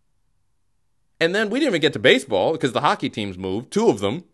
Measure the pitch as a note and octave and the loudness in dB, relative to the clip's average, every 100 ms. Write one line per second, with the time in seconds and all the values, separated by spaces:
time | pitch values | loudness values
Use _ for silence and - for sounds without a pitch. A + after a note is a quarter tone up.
0 | _ _ _ _ _ _ _ _ _ _ | _ _ _ _ _ _ _ _ _ _
1 | _ - E3 G3+ G#3+ B3 D4+ E3+ D3 B2 | _ -4 -2 0 -2 0 0 2 0 2
2 | B2 B3+ - F#2+ A#2 D#3+ C#3 A2+ D3 G#3 | 4 4 2 0 0 0 -2 0 0 0
3 | C3+ - G2+ F#2 F#2+ G2+ C3 G3+ A3+ G#2 | -4 -6 -8 -6 -6 -6 -4 0 2 2
4 | G2+ A2 - | 0 -4 -10